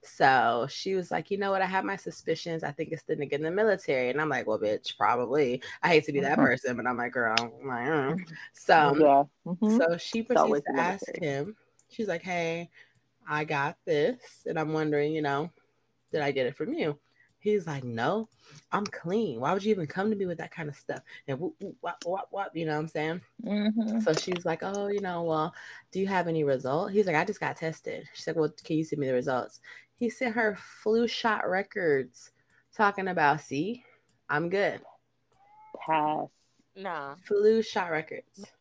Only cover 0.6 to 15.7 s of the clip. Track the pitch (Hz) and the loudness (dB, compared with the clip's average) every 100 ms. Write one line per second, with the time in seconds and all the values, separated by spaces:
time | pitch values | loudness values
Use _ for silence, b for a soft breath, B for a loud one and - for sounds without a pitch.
0.6 | 131 - - 190 175 170 156 196 196 190 | -2 -4 -4 -4 -2 -4 -4 -4 0 0
1.6 | 185 190 196 190 - - - 160 - 165 | 0 0 -2 -6 -8 -12 -4 -4 -2 -4
2.6 | 147 147 156 156 - 156 143 143 156 185 | -6 -6 -8 -8 -6 -4 -2 -4 -2 2
3.6 | 220 196 - 135 123 131 156 131 107 107 | 2 2 0 0 0 0 0 -2 -2 0
4.6 | 107 104 - - 104 120 120 139 135 127 | 0 -2 -4 0 2 2 2 2 2 0
5.6 | B B 165 160 147 143 135 156 131 123 | B B 4 4 4 -2 0 4 4 4
6.6 | 131 120 113 123 120 127 117 113 120 120 | -2 -2 -2 -2 -2 0 0 0 -4 -10
7.6 | 135 120 123 156 135 170 180 160 B - | -8 -4 0 0 0 -4 -8 -16 B -16
8.6 | - 170 147 143 151 139 143 _ - 175 | 4 6 6 6 8 8 4 _ -10 -2
9.6 | 214 226 165 170 - 226 226 247 156 143 | 2 4 4 0 -4 -6 0 2 4 2
10.6 | - 165 170 196 - - 165 139 156 220 | 0 0 0 -2 -6 -6 -4 -4 -6 -10
11.6 | _ _ _ - 214 170 185 175 165 165 | _ _ _ -8 -4 -4 -4 -4 -2 -4
12.6 | 170 b b b b _ - 151 151 147 | -8 b b b b _ -6 -4 -2 -2
13.6 | 143 175 - 151 160 254 - - - 160 | -2 -4 0 2 2 0 -10 -12 -6 -4
14.6 | 156 156 156 147 147 156 147 139 165 _ | -2 0 2 2 2 0 0 -2 -4 _
15.6 | _ | _